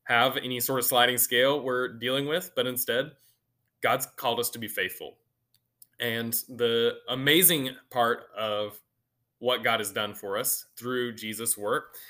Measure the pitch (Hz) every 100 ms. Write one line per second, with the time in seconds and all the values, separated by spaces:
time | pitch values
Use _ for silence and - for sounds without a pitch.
0 | - 117 127 123 127 123 117 131 120 127
1 | 123 120 - 123 135 147 127 123 123 113
2 | 120 135 143 170 180 131 123 123 - 117
3 | 151 - _ _ _ _ _ _ 117 131
4 | - - 127 117 117 113 110 - 92 -
5 | 78 - _ _ _ _ _ _ - -
6 | 120 113 117 113 - 120 117 117 117 -
7 | - 127 143 165 175 156 131 - _ 120
8 | 117 117 - 104 110 104 104 - _ _
9 | _ _ _ _ 120 123 120 113 101 110
10 | 104 101 101 104 127 - - - 120 127
11 | 120 110 110 104 113 104 104 151 - -